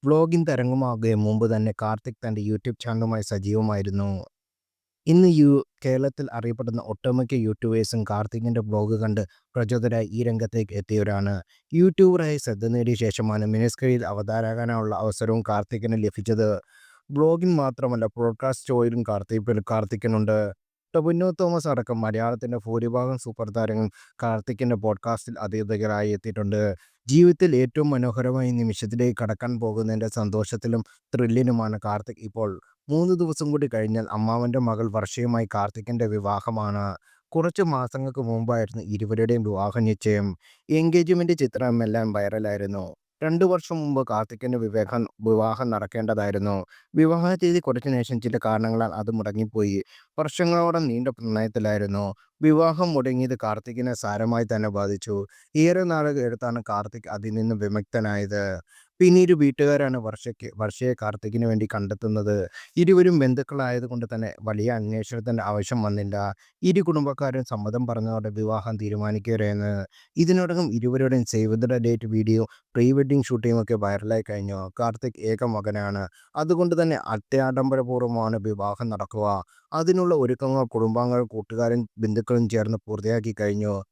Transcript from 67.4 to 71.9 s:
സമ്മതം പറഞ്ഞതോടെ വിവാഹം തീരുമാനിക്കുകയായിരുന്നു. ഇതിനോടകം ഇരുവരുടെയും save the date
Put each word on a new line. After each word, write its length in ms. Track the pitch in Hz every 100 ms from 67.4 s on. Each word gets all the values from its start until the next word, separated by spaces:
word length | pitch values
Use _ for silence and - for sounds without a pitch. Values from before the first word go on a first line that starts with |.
സമ്മതം 440 | 123 113 104 117 120
പറഞ്ഞതോടെ 420 | 117 110 113 107
വിവാഹം 480 | 104 107 110 98 110
തീരുമാനിക്കുകയായിരുന്നു. 1080 | 107 104 107 107 107 113 104 104 104 101 95 - _ -
ഇതിനോടകം 560 | 165 185 180 175 165
ഇരുവരുടെയും 500 | 120 120 127 131 127
save 320 | 117 110 110 110
the 240 | 120 123
date 260 | 117